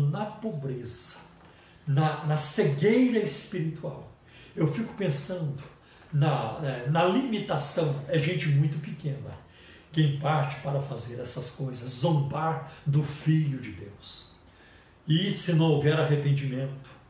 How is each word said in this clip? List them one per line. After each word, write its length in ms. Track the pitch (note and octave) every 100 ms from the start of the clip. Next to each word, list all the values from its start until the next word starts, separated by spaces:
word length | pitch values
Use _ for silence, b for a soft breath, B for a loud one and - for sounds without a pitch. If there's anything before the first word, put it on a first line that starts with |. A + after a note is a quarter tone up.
| C#3+
na 160 | F#3+ A3
pobreza, 880 | - A3 D#3 C#3 A#2+ A#2 - - - - - B B B B -
na, 400 | C#3 D#3 D3 D3+
na 100 | D3+
cegueira 840 | - - E3 C#3 G#3 B3 B3 A3
espiritual. 920 | D#3+ - - F3+ D#3+ - - C#3 - - B B B
Eu 120 | - D3+
fico 260 | - A3
pensando 720 | - F#3 C#3 - F3+ D3+ - - - B B B
na, 460 | D3 D3+ C#3 C3+ -
é, 280 | C#3+ B2+ C#3
na 140 | E3
limitação. 1000 | F3+ A#3 B3+ G#3 - D3 - - D3+ C#3 -
É 100 | D#3
gente 300 | D3 F3+ D3+
muito 300 | C#3+ D#3 -
pequena 500 | - - D3 C3+ A2+ - - B B B B
quem 260 | D#3+ D3+ C#3
parte 420 | D3 D3+ C3+ -
para 220 | C#3+ C#3
fazer 380 | - B2 A#2 A#2
essas 320 | - D3 C#3
coisas, 360 | - C3 A2+ B2+
zombar 840 | - E3+ D3+ - D3 D#3+ D3+ B B
do 180 | - C#3+
Filho 560 | D3 - D3+ D#3 D3 C3
de 120 | G#2+
Deus. 640 | F#2 - - - - - - B B B B B B -
E 240 | D#3+ G3+
se 240 | - -
não 160 | D#3+ D#3+
houver 280 | D3 D3 D#3
arrependimento, 920 | C#3+ C#3+ C#3+ - C3 B2+ C3+ - B B